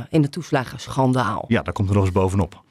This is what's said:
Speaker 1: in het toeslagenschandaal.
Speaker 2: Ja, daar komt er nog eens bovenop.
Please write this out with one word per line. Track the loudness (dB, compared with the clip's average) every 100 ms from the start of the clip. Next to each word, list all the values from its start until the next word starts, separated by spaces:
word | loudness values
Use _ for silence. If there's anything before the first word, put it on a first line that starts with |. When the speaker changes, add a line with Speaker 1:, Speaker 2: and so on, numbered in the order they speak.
| 0
Speaker 1:
in | 2
het | 2
toeslagenschandaal. | -2 -4 -4 -4 -10 -8 0 2 2 -2 -4 0
Speaker 2:
Ja, | 0
daar | 0
komt | -2 2
er | 2
nog |
eens | 2
bovenop. | 2 2 2 -2 -6 _